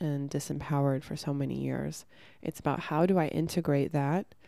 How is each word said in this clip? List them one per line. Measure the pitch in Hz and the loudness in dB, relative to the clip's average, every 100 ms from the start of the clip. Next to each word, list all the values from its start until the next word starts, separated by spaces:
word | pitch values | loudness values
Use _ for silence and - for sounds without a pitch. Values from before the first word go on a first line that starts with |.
and | 156 139 139 | -2 -2 -2
disempowered | 143 - 143 - 143 139 135 | -4 -4 -4 0 2 4 2
for | - | -2
so | 151 156 | -6 -2
many | 143 139 | -2 -2
years. | 131 135 131 147 - - - - - | -2 -2 -2 -4 -8 -14 -20 -20 -10
It's | - - | -8 -4
about | 147 131 | -2 -2
how | - 156 180 | 0 2 4
do | 185 | 4
I | 156 | 2
integrate | 160 165 175 156 143 139 | 0 -2 0 2 2 2
that | 151 139 180 - - | 0 0 0 -2 -12